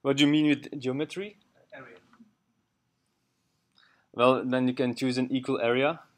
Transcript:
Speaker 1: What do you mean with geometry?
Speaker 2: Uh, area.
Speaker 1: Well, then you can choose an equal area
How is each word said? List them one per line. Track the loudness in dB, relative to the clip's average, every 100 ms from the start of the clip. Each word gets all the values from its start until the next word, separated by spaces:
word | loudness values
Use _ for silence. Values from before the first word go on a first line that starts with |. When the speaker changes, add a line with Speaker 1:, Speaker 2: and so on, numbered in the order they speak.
Speaker 1:
What | 0 2
do |
you | 4
mean | 4 2
with | 0 -4 -8
geometry? | -6 -4 -6 -8 -12 -16 _
Speaker 2:
Uh, | _ _ -20
area. | -20 -20 _ _ -20 _ _ _ _ _ _ _ _ _ _ _ _ _ _ _ _ _ _
Speaker 1:
Well, | 2 4 4
then | 0 0 0
you |
can | 0 -2 -2
choose | -2 -2
an | -2
equal | -2 -2 -2
area | 0 2 0 -2 -14